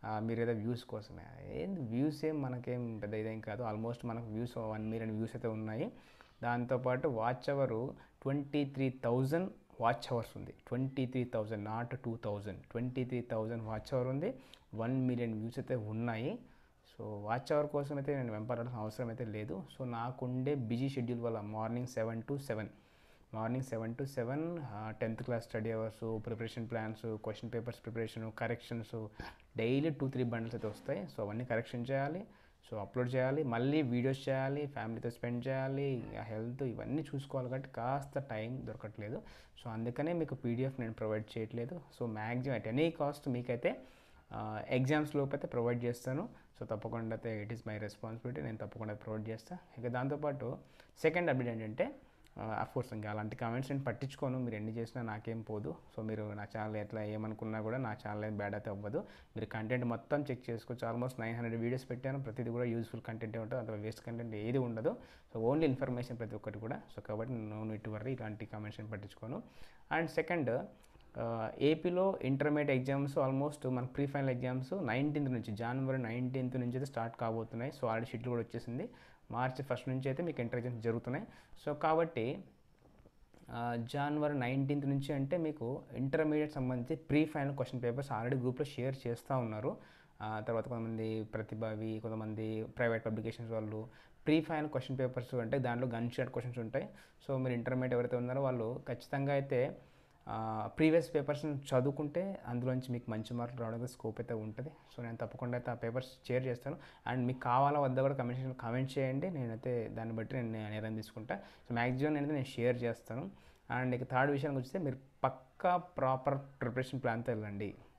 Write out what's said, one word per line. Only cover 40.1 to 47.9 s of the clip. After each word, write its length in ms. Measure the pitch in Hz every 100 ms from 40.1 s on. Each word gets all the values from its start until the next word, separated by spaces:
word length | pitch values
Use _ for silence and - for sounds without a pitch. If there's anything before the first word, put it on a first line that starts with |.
మీకు 220 | 175 151 131
పీడీఎఫ్ 440 | 120 117 131 135
నేను 140 | 113
ప్రొవైడ్ 440 | 110 110 107 110 -
చేయట్లేదు. 440 | 110 117 120 175 - -
So, 60 | 120
మ్యాక్సిమం 500 | 107 110 123 131 120
at 80 | 110
any 240 | 123 165
cost 400 | 165 143 147 -
మీకైతే, 520 | 123 123 120 185 254 - - - - -
ఆ, 300 | 110 107 110 -
exams 480 | 131 131 151 147 147
లోపు 200 | 139 139
అయితే 120 | -
provide 360 | 123 117 120
చేస్తాను. 680 | 120 120 - 135 214 - - -
So, 80 | 113
తప్పకుండా 480 | 104 110 113 113 110
అయితే 300 | 117 110 104
it 120 | 117
is 100 | 120
my 160 | 107
responsibility, 580 | 107